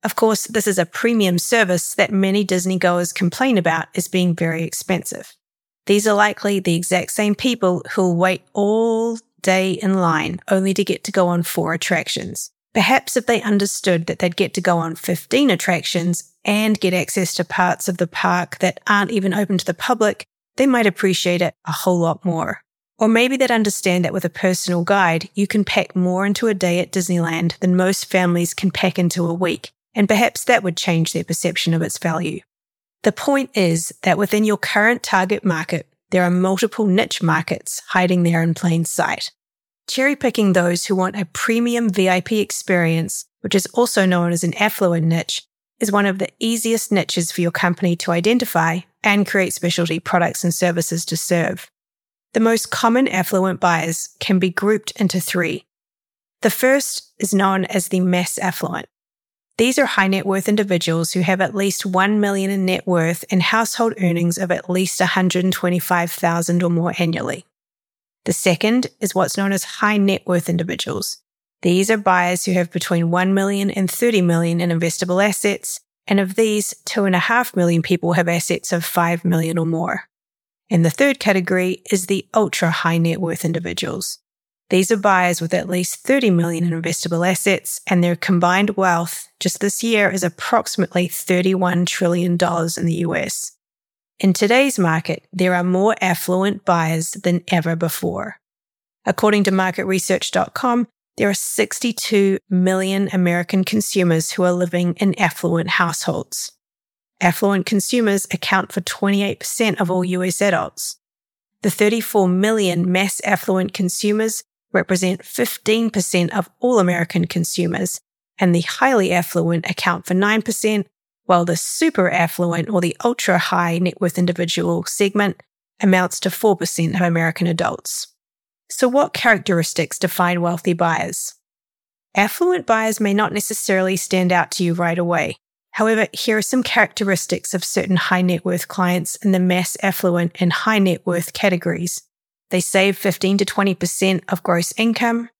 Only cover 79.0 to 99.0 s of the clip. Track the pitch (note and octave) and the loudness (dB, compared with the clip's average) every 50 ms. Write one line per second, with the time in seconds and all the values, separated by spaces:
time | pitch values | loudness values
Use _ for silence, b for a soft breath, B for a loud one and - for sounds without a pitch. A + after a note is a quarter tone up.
79 | E3+ E3+ E3+ E3+ - F3+ E3+ E3 D#3+ D#3+ E3 E3 E3 E3 E3 D#3+ E3+ - - - | 0 2 0 -2 0 0 0 0 0 0 -2 -2 -2 -2 -2 -2 -2 -4 -4 -6
80 | - _ _ _ _ _ _ _ _ _ _ _ _ _ G#3+ E3+ E3 E3 D3+ - | -8 _ _ _ _ _ _ _ _ _ _ _ _ _ 2 4 4 2 2 2
81 | C#4 C#4+ C4+ - - - G3 F#3+ F3+ F3 F#3+ F#3 F3+ F3+ F#3 - _ - - G3 | 2 2 2 0 0 0 0 0 2 0 0 0 0 0 -2 -6 _ -2 -2 -2
82 | F#3 - G3 F#3+ - _ - A3+ G#3+ F3 - - - E3 D#3+ - - E3 E3 E3+ | 0 0 -2 -2 -2 _ 0 2 2 2 0 0 0 0 0 0 0 0 2 2
83 | E3 E3 E3 - F#3 E3 E3+ E3+ - E3 E3+ E3 E3+ F3 E3+ - - - - F#3 | 2 2 0 -2 -4 -6 -6 -2 -2 0 0 0 -2 -2 -6 -6 -6 -6 -6 -6
84 | - - - - _ _ _ _ _ _ _ _ _ _ - F#3 F#3+ - A#3 G#3 | -8 -8 -10 -12 _ _ _ _ _ _ _ _ _ _ 2 2 4 4 0 2
85 | G3 G#3 F#3+ F#3 F3+ F3 F3 - E3 E3 F3+ F3 - F#3 F3+ F3+ F3+ - - - | 2 2 4 4 2 2 0 -2 -2 -2 -2 -2 -2 -2 -4 -4 -2 -4 -6 -10
86 | - - C4 C#4 C4 A3 F3+ E3+ E3+ E3+ E3+ D#3+ F3 E3+ E3 E3 D#3+ E3 E3 - | 0 0 2 4 4 4 4 4 2 2 0 -2 -2 -2 -2 -2 -2 -4 -4 -4
87 | - F3+ E3+ E3 F3 F3+ F#3+ - - G3+ F#3+ - _ - - - - - F#3+ F3 | -4 -4 -2 0 0 0 0 0 2 0 0 0 _ -8 -10 -10 -4 0 2 2
88 | F3 F3 F3 E3+ - - F#3+ F3 F3 F3 F3+ F#3+ G3+ G#3 G3+ G3 F#3+ F#3 F3 E3+ | 4 2 0 -2 0 0 2 2 4 4 4 2 2 0 0 0 2 2 2 0
89 | E3+ E3+ - - - - _ _ - F#3 - - - G3+ - - - A#3 A3+ G#3+ | -2 -4 -8 -12 -14 -16 _ _ -6 -6 -4 -2 -4 -4 -2 -2 -2 0 2 2
90 | G3+ G3 - F#3+ F#3 F3 - - - - - A3+ - - - - F#3 - - F3+ | 2 2 0 0 -2 -4 -4 -4 -4 0 0 0 0 0 -2 -2 -2 0 0 -2
91 | F3+ E3+ - - - - F#3 F3+ F3+ F#3 F#3+ F#3 F#3+ F3+ F3 F3 F3 F3 - - | -2 -2 -4 -8 -2 0 0 2 2 2 0 2 0 0 0 0 0 -2 -2 0
92 | F#3 F3 F3 F3 F3 F3+ F3 E3+ F3+ E3 E3 E3 E3 E3 - - - E3 E3 D#3+ | 0 2 2 2 0 0 0 0 0 0 0 -2 -2 -4 -4 -2 -2 -2 0 0
93 | F3 E3 D#3+ D#3 - - - - - - _ _ _ _ _ _ _ _ _ _ | -2 -2 -2 -2 -4 -4 -6 -8 -10 -12 _ _ _ _ _ _ _ _ _ _
94 | _ _ _ _ - G3 F3 - A3 G3+ A#3 B3+ C#4 C#4 A#3+ - F#3 E3+ D#3+ E3 | _ _ _ _ 2 2 2 4 2 2 4 4 4 2 2 2 2 2 2 0
95 | - - E3 - _ _ - F#3 F#3 F#3 F3+ F3+ F3 F3+ F3+ F#3 G3 G#3+ G#3+ - | -2 -4 -6 -8 _ _ -4 0 0 2 2 2 0 2 2 2 2 2 2 0
96 | F#3+ F#3 F3 - - - F3+ F#3 F#3+ G3+ G3+ G3 _ - F3 E3+ E3 D#3+ D#3+ D#3+ | 0 0 0 -2 0 -2 0 0 0 0 -2 -2 _ 2 2 2 2 0 0 -2
97 | D#3+ - - - - F3+ F3 F3 - - - E3+ D#3+ E3 E3 E3 E3+ D#3+ - - | -4 -6 -8 -4 -2 0 0 0 0 0 0 0 0 0 -2 -2 -2 -4 -4 -4
98 | - E3+ E3+ - - - - - _ _ _ _ _ _ _ _ _ _ _ _ | -4 -4 -4 -4 -8 -8 -12 -16 _ _ _ _ _ _ _ _ _ _ _ _